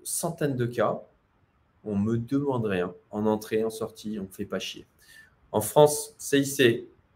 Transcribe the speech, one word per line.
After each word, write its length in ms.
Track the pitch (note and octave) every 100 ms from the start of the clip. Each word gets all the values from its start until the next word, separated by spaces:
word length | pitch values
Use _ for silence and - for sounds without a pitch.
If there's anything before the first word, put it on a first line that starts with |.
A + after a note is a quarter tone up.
centaines 540 | - - E3 - D3 B2
de 80 | A#2
cas. 360 | A#2 A2 G#3 - _ _ _ _ _ _ _ G#2+
On 100 | G2+
me 220 | G#2+ A#2
demande 480 | A#2 C#3 C#3+ B2 G#2+
rien. 280 | F#2 F2+ - _
En 160 | G#2 G#2+
entrée, 380 | G#2+ - A2
en 60 | A2
sortie, 500 | - A2 - G#2+ G#2+
on 40 |
me 100 | F#2+ -
fait 80 | G2+
pas 140 | F#2+
chier. 260 | - F2 - _ - - - _ _
En 80 | G#2+
France, 540 | - D#3 D3 - - -
C 220 | - C#3
I 60 | C3+
C, 440 | - A#2+ - - - _